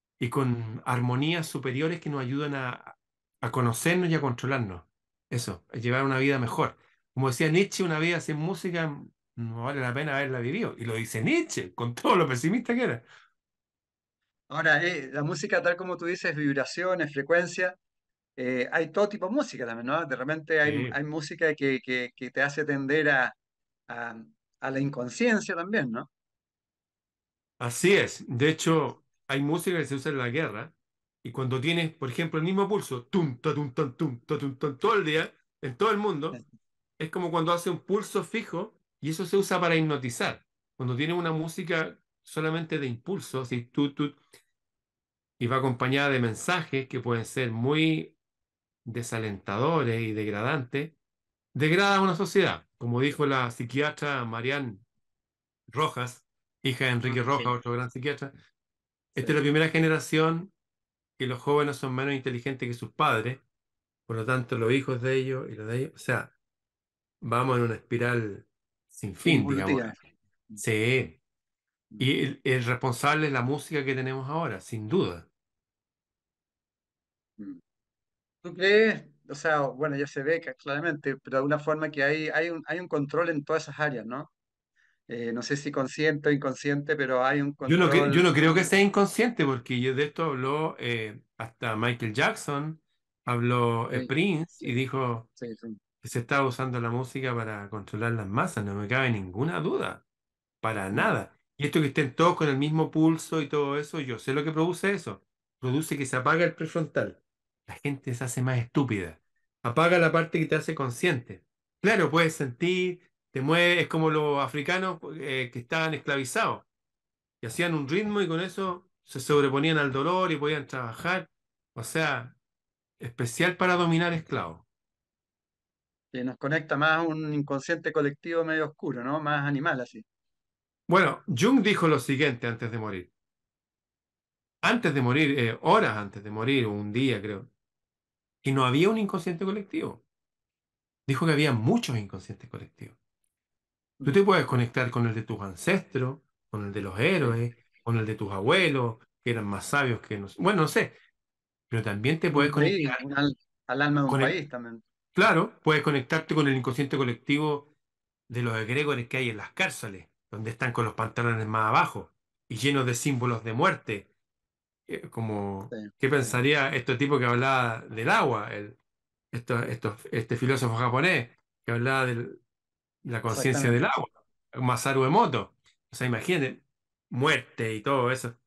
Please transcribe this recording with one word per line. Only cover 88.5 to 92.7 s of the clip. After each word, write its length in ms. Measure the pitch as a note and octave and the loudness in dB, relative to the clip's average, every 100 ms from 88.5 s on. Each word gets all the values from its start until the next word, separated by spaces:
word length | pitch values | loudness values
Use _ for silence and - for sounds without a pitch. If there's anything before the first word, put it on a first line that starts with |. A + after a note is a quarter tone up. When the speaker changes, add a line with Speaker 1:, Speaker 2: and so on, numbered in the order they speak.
Speaker 1:
que 100 | E3 F3+ | 6 4
sea 160 | G3 | 6
inconsciente, 640 | G3+ G3+ G3 - A#3 A#3+ D3 | 6 6 4 4 2 2 0
porque 340 | B2+ A#2+ B2+ | 0 -2 0
yo 160 | B2+ B2+ | 0 0
de 100 | D3 | 0
esto 200 | - E3 | -2 -2
habló, 500 | C3 C3 D3 D#3+ - | -2 -2 0 -2 -4
eh, 440 | B2 A#2 G#2+ A2 - - | -4 -4 -4 -10 -16 -12
hasta 380 | A#2 - A#2+ A2 | -12 -6 -4 0
Michael 380 | A#2+ A#2+ A2+ | 0 0 -2
Jackson, 680 | G#2+ F3 - - C#3+ D#3 | 2 2 0 -4 -4 -4